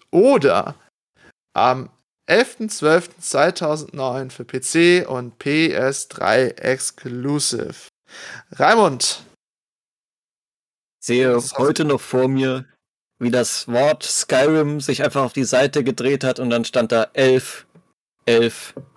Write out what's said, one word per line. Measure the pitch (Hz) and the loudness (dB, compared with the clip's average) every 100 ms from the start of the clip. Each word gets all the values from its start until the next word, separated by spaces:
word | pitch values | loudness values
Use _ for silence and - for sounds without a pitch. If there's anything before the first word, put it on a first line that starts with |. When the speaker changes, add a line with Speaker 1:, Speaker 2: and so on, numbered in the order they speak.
| - | -2
Speaker 1:
Oder | 180 247 254 139 87 - - _ _ _ _ _ _ _ | 4 4 6 4 2 -2 -12 _ _ _ _ _ _ _
am | - 120 131 110 _ _ _ - | 0 0 0 -6 _ _ _ 0
elften | 196 262 - 214 | 2 2 -4 -10
zwölften | - 151 170 - _ | -2 2 2 0 _
zweitausendneun | - 139 165 170 156 151 147 143 131 127 131 | -4 0 0 0 -4 -4 -8 -8 -6 -6 -8
für | - | -12
P | 120 127 | -10 -8
C | - 160 170 180 - | -2 4 4 4 2
und | 127 123 - | -6 -8 -8
P | 139 151 160 | -2 0 0
S | 76 131 139 - | 0 -2 -4 -10
drei | - 98 117 127 | -4 2 2 2
Exclusive. | - - 131 - - 123 123 135 147 - 117 - - - _ _ - - - - | -2 -4 -2 -4 -10 -12 -8 -4 -2 -2 -4 -8 -12 -20 _ _ -20 -18 -18 -16
Raimund. | - 151 226 185 127 - - - _ _ _ _ _ _ _ _ _ _ _ _ _ _ _ _ _ | 0 2 4 2 0 -6 -6 -14 _ _ _ _ _ _ _ _ _ _ _ _ _ _ _ _ _
Speaker 2:
Sehe | - 123 131 120 | -2 0 2 0
Speaker 1:
Was | 120 | -2
hast | 135 | 0
Speaker 2:
heute | 139 156 | 0 2
Speaker 1:
du? | 151 | 0
Speaker 2:
noch | 131 | -2
vor | - 127 131 | -2 0 0
mir, | 135 131 131 131 _ _ _ _ - | 0 -2 -4 -8 _ _ _ _ -6
wie | 120 | -2
das | 123 117 - - | 0 -2 -4 -4
Wort | 120 147 151 | 0 2 0
Skyrim | - - - 131 147 156 147 147 | -2 -6 0 2 2 2 0 -2
sich | 139 131 | -4 -2
einfach | 139 139 | -2 -2
auf | 127 | -2
die | 139 | -2
Seite | 123 127 143 147 | 0 2 2 0
gedreht | 131 113 127 135 | -2 -2 -2 0
hat | 135 123 | -2 -2
und | 127 | -2
dann | 117 | -2
stand | 113 127 113 | -2 -2 0
da | 117 95 | 0 0
elf, | - 131 131 - - _ _ _ _ _ _ | 2 4 4 0 -14 _ _ _ _ _ _
elf, | - 117 117 - - - - | 2 2 2 -4 -18 -18 -20